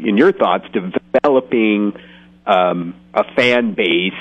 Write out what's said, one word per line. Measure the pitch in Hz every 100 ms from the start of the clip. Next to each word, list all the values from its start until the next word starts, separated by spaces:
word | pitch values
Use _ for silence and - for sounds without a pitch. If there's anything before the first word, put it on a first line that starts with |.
| -
in | 101
your | 175
thoughts, | 190 101 92 -
developing, | 220 185 - _ 131 147 135 127 123 110 104 104 - - - - _ -
um, | 92 90 87 85 - -
a | 110 - -
fan | 123 123 117
base | 95 95 85 90 -